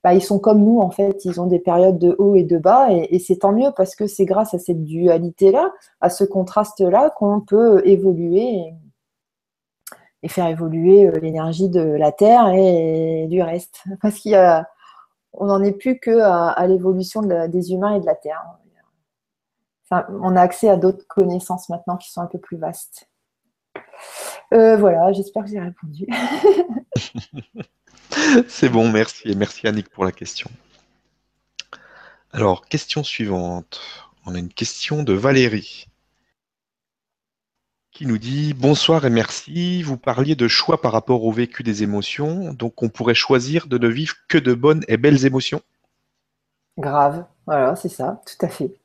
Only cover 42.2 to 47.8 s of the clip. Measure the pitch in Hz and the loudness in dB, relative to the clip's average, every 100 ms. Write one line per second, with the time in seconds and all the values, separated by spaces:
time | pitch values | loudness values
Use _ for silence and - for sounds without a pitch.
42.2 | 151 175 175 135 117 - 117 - 120 113 | -6 -6 -10 -8 -10 -6 -8 -2 0 0
43.2 | - 131 127 160 147 123 117 120 156 - | 2 0 0 -6 -2 -2 -2 -2 -8 -12
44.2 | _ 165 127 120 143 156 - 113 143 139 | _ 0 0 2 2 0 -2 0 4 4
45.2 | 135 131 - 147 _ _ _ _ _ _ | 2 -2 -6 -10 _ _ _ _ _ _
46.2 | _ _ _ _ _ - 143 143 143 160 | _ _ _ _ _ -10 -4 0 0 -2
47.2 | 175 _ - 147 131 175 | -14 _ -6 -2 0 -2